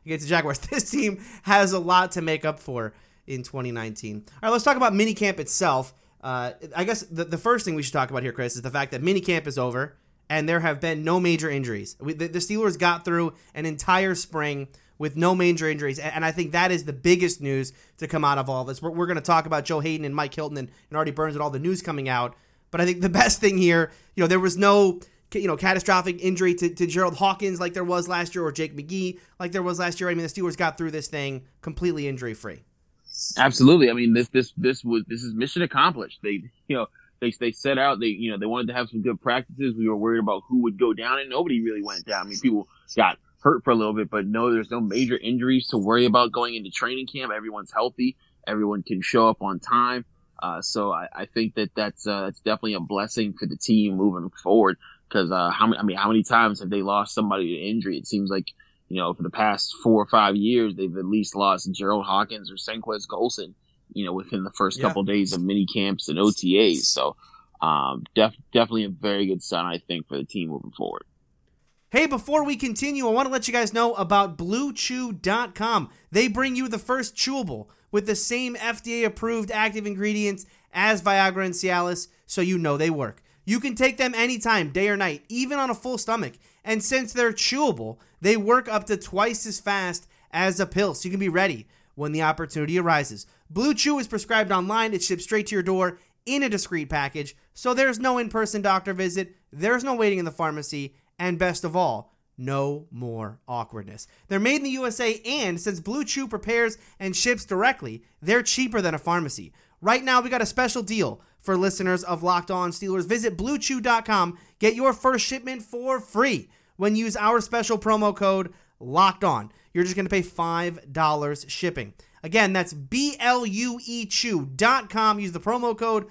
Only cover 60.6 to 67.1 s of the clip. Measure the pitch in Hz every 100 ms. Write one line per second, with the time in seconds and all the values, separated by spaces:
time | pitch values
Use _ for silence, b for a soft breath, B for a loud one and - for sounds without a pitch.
60.6 | 110 92 95 92 92 107 98 98 98 95
61.6 | 98 92 98 104 98 98 107 107 95 98
62.6 | - 110 110 107 - - 120 - 87 -
63.6 | _ _ _ - 92 92 98 101 95 -
64.6 | 98 107 - 98 98 101 95 92 90 101
65.6 | 92 110 98 95 - 78 104 - 90 95
66.6 | 107 73 - - 69